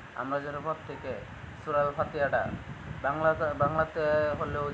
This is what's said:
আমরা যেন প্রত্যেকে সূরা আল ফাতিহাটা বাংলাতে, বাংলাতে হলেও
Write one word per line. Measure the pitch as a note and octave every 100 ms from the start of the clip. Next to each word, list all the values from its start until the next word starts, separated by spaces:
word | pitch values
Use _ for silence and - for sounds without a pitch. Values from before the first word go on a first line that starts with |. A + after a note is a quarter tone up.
| - B2
আমরা | C3 C#3+
যেন | D3 C#3+ D#3
প্রত্যেকে | D#3 - C#3 C#3+ G#2+ F#2+ - - -
সূরা | D#3 D3
আল | C#3+ D3
ফাতিহাটা | D3 D#3 C#3 B2+ - - - - - - C3+
বাংলাতে, | D#3 D#3+ D#3+ D#3 C#3+
বাংলাতে | C#3+ D#3+ D#3 E3 D3+ D3+ D3+ C#3+
হলেও | C#3+ D3 C#3+